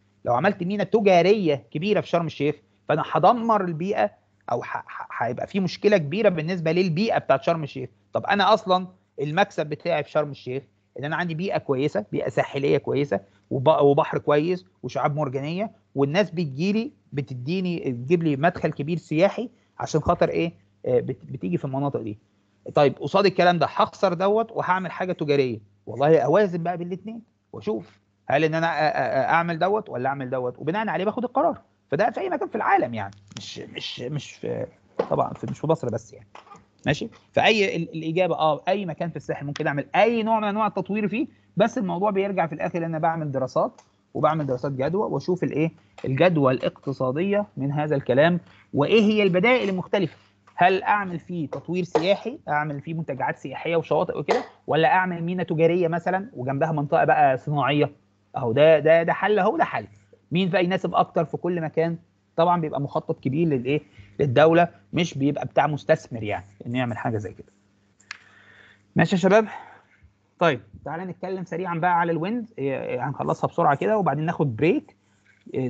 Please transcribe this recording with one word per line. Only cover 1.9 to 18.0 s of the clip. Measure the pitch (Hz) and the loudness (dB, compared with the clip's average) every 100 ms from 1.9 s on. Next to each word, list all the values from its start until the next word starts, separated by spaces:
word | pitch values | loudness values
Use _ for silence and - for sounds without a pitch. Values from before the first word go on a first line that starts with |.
| 190 | 0
في | - | 0
شرم | 170 160 | -2 -2
الشيخ، | - 147 143 _ _ - | -2 -2 -2 _ _ -4
فأنا | - - | -2 0
هدمر | 160 175 240 226 214 180 | 4 4 4 2 0 0
البيئة، | 156 185 202 208 - _ _ - | -4 -2 0 0 -2 _ _ -6
أو | 123 | -4
ح-، | - 117 - | -4 -10 -10
ح-، | - - - | -14 -12 -6
هيبقى | 120 127 - | -4 -4 -6
في | 202 | -2
مشكلة | 185 - 208 202 | -2 0 2 2
كبيرة | 143 185 214 | 2 0 2
بالنسبة | 165 156 185 160 | 2 -2 -2 0
للبيئة | 175 190 156 220 160 | 0 0 0 0 0
بتاعت | - 135 | 0 0
شرم | - 165 | 0 -2
الشيخ. | 143 131 127 _ _ | -4 -10 -12 _ _
طب | 117 - | -4 -2
أنا | 202 190 | 0 4
أصلًا | 214 185 185 185 - _ - | 2 2 0 -2 -14 _ -8
المكسب | 147 160 202 - 151 | -2 0 0 -2 -6
بتاعي | 151 170 156 | -6 -2 -2
في | 147 | -2
شرم | 156 147 | -2 -2
الشيخ | 135 127 131 135 _ _ - | -6 -10 -10 -10 _ _ -10
إن | 143 | -6
أنا | 160 | -4
عندي | 175 | -4
بيئة | 160 190 156 | -4 -4 -4
كويسة، | - 131 147 196 214 | -2 0 0 -2 -4
بيئة | - - | -4 -2
ساحلية | - 127 143 143 156 | -2 -2 -2 0 0
كويسة، | - 127 143 196 - _ - | 0 -2 -2 -4 -6 _ -8
وب-، | 135 135 151 | 0 2 4
وبحر | 143 143 151 147 | 4 4 2 -2
كويس | - 147 165 185 - _ | 2 2 2 -2 -8 _
وشعاب | 135 135 147 147 | -10 -4 -2 -2
مرجانية، | 143 131 143 175 220 - _ 135 | -4 -4 -6 -6 -6 -10 _ -2
والناس | 139 170 208 | 0 2 0
بتجيلي | 160 156 131 185 214 262 - _ | -2 -4 -2 0 0 -2 -8 _
بتديني، | 143 135 123 123 185 180 170 143 | -8 -6 -8 -4 -2 -2 -2 -4
بتجيب | 120 | -4